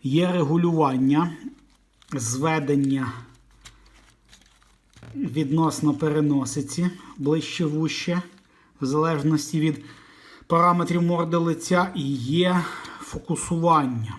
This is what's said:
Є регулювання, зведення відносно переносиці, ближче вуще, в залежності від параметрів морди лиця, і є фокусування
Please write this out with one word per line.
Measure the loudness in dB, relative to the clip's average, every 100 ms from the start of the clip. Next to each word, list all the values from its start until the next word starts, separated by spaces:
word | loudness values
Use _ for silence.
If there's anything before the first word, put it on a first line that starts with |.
Є | 2 2 2
регулювання, | 2 2 2 2 2 2 4 4 4 2 -4 -14 -16 _ _ _ _ -8
зведення | -6 -4 -2 0 0 0 2 2 0 -4 -8 -18 -20 _ _ -20 _ _ -20 _ _ _ -20 _ _ _ _ _ -20 -16
відносно | -8 -4 -2 0 2 0 2 0
переносиці, | 2 0 2 2 2 0 -6 -6 -2 -2 -4 -18 -6
ближче | 0 0 -2 -4
вуще, | -2 0 -2 -2 -2 -4 -4 -20 _ _ _ _
в | -2
залежності | 0 0 0 2 0 0 0
від | 0 -2 -10 -20 -20 -20 -20 -20 0
параметрів | 4 4 2 0 0
морди | 2 2 2 2
лиця, | 0 -2 2 2 2
і | -2 -4
є | -4 0 2 4 2 -2 -10 -14 -16
фокусування | -12 -12 -6 -6 -2 0 4 4 2 -2 -6